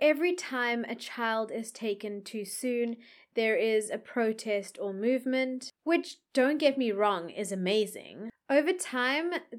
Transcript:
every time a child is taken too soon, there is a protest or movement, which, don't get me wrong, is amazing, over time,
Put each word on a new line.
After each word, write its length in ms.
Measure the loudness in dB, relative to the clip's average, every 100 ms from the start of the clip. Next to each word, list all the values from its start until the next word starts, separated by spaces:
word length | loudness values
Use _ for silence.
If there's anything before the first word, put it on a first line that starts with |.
every 320 | 4 4 2
time 520 | 0 -4 -2 0 0 -4
a 100 | -8
child 560 | -10 -4 -2 0 -2
is 200 | -6 -8
taken 520 | -6 -6 -4 -6 -8
too 220 | -8 -8 -8
soon, 520 | -6 -2 0 -2 -4 -12 -20 _ 0
there 200 | 2 4
is 340 | 4 2 0
a 80 | -6
protest 800 | -4 0 0 0 -2 -2 -2 -6
or 140 | -6
movement, 800 | 0 2 2 2 0 0 -2 -10 -6
which, 340 | 2 2 0 -12 _
don't 260 | 2 4 4
get 180 | 4 4
me 140 | 0
wrong, 380 | 2 2 2 -2
is 220 | -6 -4
amazing, 800 | -2 2 2 0 -4 -14 -14 -14 -10 2
over 220 | 4 4
time, 600 | 0 -2 0 2 2 0 -4 -6